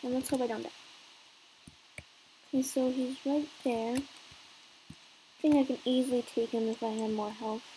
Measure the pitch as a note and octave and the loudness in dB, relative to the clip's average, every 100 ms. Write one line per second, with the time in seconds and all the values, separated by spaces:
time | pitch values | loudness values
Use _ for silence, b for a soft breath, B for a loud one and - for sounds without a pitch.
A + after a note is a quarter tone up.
0 | C4 B3+ C4 C4+ B3 A3 A3+ - - - | 0 -2 0 0 0 -2 -6 -12 -20 -20
1 | - - - - - - - - - - | -20 -20 -20 -20 -20 -20 -20 -20 -18 -18
2 | - - - - - C4+ C4 - B3+ B3+ | -18 -20 -20 -20 -4 0 2 2 2 2
3 | B3+ C4+ C4+ D4 D4 - C4+ A#3 A3+ B3 | -2 -2 0 0 0 -4 -2 0 0 -2
4 | C#4 - - - - - - - - - | -4 -14 -18 -20 -20 -20 -20 -20 -20 -20
5 | - - - - D#4 D4 C4 B3 - B3+ | -20 -20 -20 0 6 6 6 0 2 2
6 | B3+ B3 - - A3+ A#3 A3+ A3+ A3+ A3 | 4 0 0 -2 0 0 0 0 -2 -2
7 | A3 G#3+ G#3 G#3+ A3 A3 - | 0 0 -2 -4 -6 -6 -8